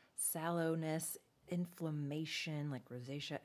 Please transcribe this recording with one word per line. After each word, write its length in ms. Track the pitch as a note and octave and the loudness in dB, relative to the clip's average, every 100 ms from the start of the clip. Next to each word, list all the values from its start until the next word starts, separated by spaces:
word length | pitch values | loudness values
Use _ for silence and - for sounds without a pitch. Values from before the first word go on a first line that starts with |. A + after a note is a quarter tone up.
| - - | -14 -2
sallowness, 1000 | - E3 D#3+ E3+ E3 E3 D#3+ D#3+ E3 - - _ - | -2 0 2 4 4 4 2 2 0 -6 -12 _ -4
inflammation, 1200 | F3 F3 - D#3+ D3+ C#3+ D3+ D#3+ - - D3+ D3 | -2 -2 -2 0 0 0 0 -2 -2 -2 0 0
like 180 | C3 - | -2 -6
rosacea, 500 | B2 B2 C#3+ C#3+ D3+ | -8 -6 -6 -4 -4